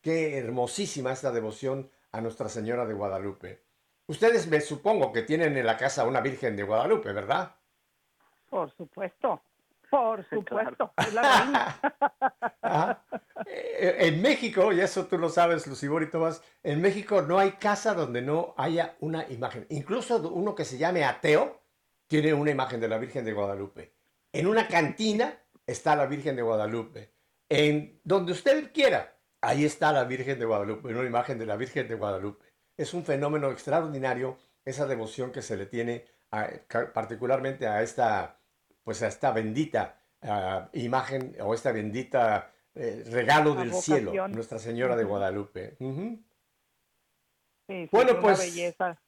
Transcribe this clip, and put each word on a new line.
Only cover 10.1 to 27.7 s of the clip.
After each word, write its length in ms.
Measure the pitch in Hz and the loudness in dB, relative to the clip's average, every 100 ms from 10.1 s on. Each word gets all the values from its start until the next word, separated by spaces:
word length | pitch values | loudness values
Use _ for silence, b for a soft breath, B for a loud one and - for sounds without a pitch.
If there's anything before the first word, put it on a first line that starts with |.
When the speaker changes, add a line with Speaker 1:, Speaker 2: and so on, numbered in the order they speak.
| 220 - | -2 -4
Speaker 3:
Sí, 120 | 220 | -6
claro. 280 | - - 247 | -4 -4 -4
Speaker 2:
supuesto, 220 | 247 - - 220 | -4 -4 -2 -2
es 80 | |
la 100 | 214 | 2
reina. 560 | 269 262 262 277 - - | 4 4 4 0 -2 -2
Speaker 1:
<laughs> 800 | 285 - 285 _ 269 _ - _ | -4 0 -2 _ -4 _ -8 _
Ajá. 420 | - 151 180 - _ 226 _ - - | -2 0 0 -2 _ -14 _ -14 -10
Eh, 500 | - - - 185 - | -10 -8 0 2 4
en 220 | 165 160 | 4 4
México, 520 | 247 277 233 190 208 | 2 2 0 4 4
y 80 | 175 | 4
eso 240 | 185 - 185 | 2 0 -2
tú 120 | 180 | 0
lo 120 | 165 | 2
sabes, 380 | 165 170 165 147 | 4 4 4 -2
Lucibor 360 | 131 139 160 | -6 -2 0
y 60 | 156 | 0
Tomás, 320 | 165 160 151 b b | 0 -2 -2 b b
en 180 | 147 147 | -2 2
México 400 | 190 196 190 202 | 2 0 0 2
no 180 | 151 185 | 4 4
hay 120 | 196 | 2
casa 400 | 190 214 202 220 | 2 0 2 0
donde 280 | 185 139 120 | 0 -2 -2
no 320 | 127 156 170 - | 0 0 -2 -2
haya 380 | 139 165 165 - | 0 0 -2 -4
una 280 | 151 160 - | -6 -6 -6
imagen. 360 | 123 123 120 - | -8 -8 -8 -8
Incluso 480 | 147 135 233 - 233 165 | -8 -4 -4 0 0 0
uno 240 | 170 202 202 | -2 -2 -2
que 100 | 147 | -6
se 120 | 127 | -2
llame 260 | 160 180 | 0 2
ateo 580 | 139 - 156 151 226 - _ _ _ _ _ | 0 2 4 4 4 -4 _ _ _ _ _
tiene 260 | 160 156 | 2 4
una 180 | 151 147 | 4 2
imagen 280 | 135 131 120 | 0 -2 -2
de 80 | 113 | -2
la 100 | 110 | -2
Virgen 280 | 127 139 113 | -2 -6 -4
de 80 | |
Guadalupe. 600 | 104 101 98 98 - - _ _ _ _ | -2 -2 -2 -8 -10 -20 _ _ _ _
En 160 | - 175 | 0 2
una 200 | 220 220 | 2 2
cantina 680 | 170 151 - 220 208 269 - _ _ - | 2 2 0 0 2 0 -4 _ _ -8
está 300 | 120 160 147 | -2 2 2
la 100 | 139 | 2
Virgen 300 | 143 143 131 | 0 -4 0
de 60 | |
Guadalupe. 720 | 113 110 107 117 110 - 107 _ _ _ _ | 0 2 0 -2 -6 -14 -20 _ _ _ _
En 500 | 143 151 | 2 4